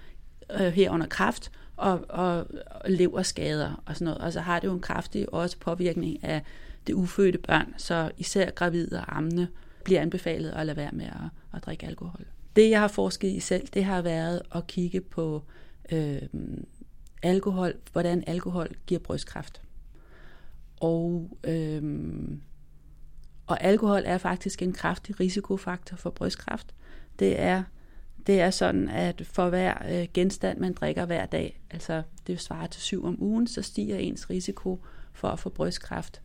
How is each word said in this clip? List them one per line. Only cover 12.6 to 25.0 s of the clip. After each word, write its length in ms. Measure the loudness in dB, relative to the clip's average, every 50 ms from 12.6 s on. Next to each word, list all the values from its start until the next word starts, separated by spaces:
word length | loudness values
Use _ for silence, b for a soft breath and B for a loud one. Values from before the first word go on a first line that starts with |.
| 10 12
jeg 100 | 10 8
har 80 | 6 6
forsket 400 | 4 2 2 2 2 0 -2 0
i 120 | 0 0
selv, 280 | 0 0 0 0 0 0 0
det 100 | 2 2
har 180 | 2 2 2 2
været 400 | 2 0 0 0 0 -2 -2 -4 -4 -6
at 120 | -6 -6
kigge 340 | -4 -2 -2 -2 0 0 -2
på, 420 | -4 -4 -4 -2 -2 -2 -2 -4 -6 b b b b b b b b -2 0
øh, 300 | 0 2 2 0 -2 -4 -6 -6 -6 -6 -6 -6 -8 -8 -10 -14 -18 -18 -18 -18 -18 -18 -18 -12 -2 2
alkohol, 520 | 4 4 4 4 2 0 2 0 0 -2 -4 -10 -4 -2
hvordan 320 | 0 2 2 2 2 0
alkohol 420 | 0 -2 -2 -2 -2 -2 -2 -2 -4 -6 -8 -4
giver 140 | -2 -2 -2
brystkræft. 600 | -2 -4 -4 -4 -4 -6 -8 -10 -10 -10 -12 -14 -14 -14 -14 -14 -14 -16 b b b b b b b b b b b b b b b -16 -10 -2
Og, 580 | 0 2 2 2 2 0 0 -2 -2 -6 -10 -8 -4
øh, 380 | -2 0 0 0 0 -2 -2 -2 -2 -2 -2 -4 -4 -4 -4 -4 -6 -6 -8 -10 -12 -16 -18 -18 -20 -20 -20 -20 -20 -18 -16 -16 -14 -14 -14 -14 -14 -14 -14 -4 -2
og 140 | -2 2 6
alkohol 380 | 6 6 6 6 6 4 4 4
er 120 | 2 0 0
faktisk 440 | 2 0 -2 0 -2 -4 -4 -2 -2
en 100 | -2 -2
kraftig 480 | 0 -2 -2 -2 -2